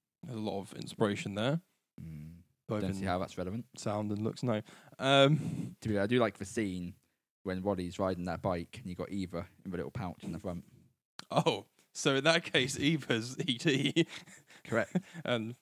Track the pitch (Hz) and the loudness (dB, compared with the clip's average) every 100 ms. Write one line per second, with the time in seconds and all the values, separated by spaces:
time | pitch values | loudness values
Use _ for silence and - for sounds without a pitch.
0 | _ _ - 113 107 98 95 60 - - | _ _ -12 -6 -4 -6 -8 -10 -12 0
1 | 107 101 101 101 120 165 - _ _ - | 2 2 -4 -2 0 0 -4 _ _ -14
2 | 82 78 78 85 - _ - 107 95 95 | -12 -10 -12 -16 -20 _ -6 -2 -2 -2
3 | 98 90 90 - 90 110 - - 110 104 | 0 0 -2 -4 -4 -6 -8 -8 -4 -2
4 | 107 104 110 - 123 107 - - - - | -2 -2 -2 -2 0 0 -4 -16 -20 -4
5 | 135 139 139 156 - - - - 110 101 | 4 8 8 6 2 -6 -8 -6 -2 0
6 | 104 123 110 - 104 - 104 92 87 - | 4 4 4 2 -6 -4 -2 -4 -6 -10
7 | _ _ _ _ 95 92 98 92 90 87 | _ _ _ _ -4 -2 0 0 -2 0
8 | 95 90 90 85 101 87 85 - 92 90 | 0 0 -2 -2 0 -2 -4 -10 -10 -8
9 | - 98 90 85 85 - 98 87 69 - | -6 -4 -4 -6 -8 -12 -8 -6 -6 -6
10 | 92 - - 82 95 87 - - _ _ | -8 -8 -10 -8 -6 -8 -10 -20 _ _
11 | _ - - 143 165 101 - _ _ - | _ -20 -2 2 2 0 -4 _ _ 0
12 | 151 135 147 165 - 151 127 143 143 160 | 2 4 6 4 4 2 2 2 2 2
13 | - 120 120 131 - 117 160 135 143 165 | 2 0 0 -4 -2 0 2 2 2 2
14 | 170 - - - _ - - 113 101 180 | 2 -2 -16 -20 _ -20 -2 0 0 -2
15 | - 165 147 120 110 120 | -4 -8 -2 -2 -2 -8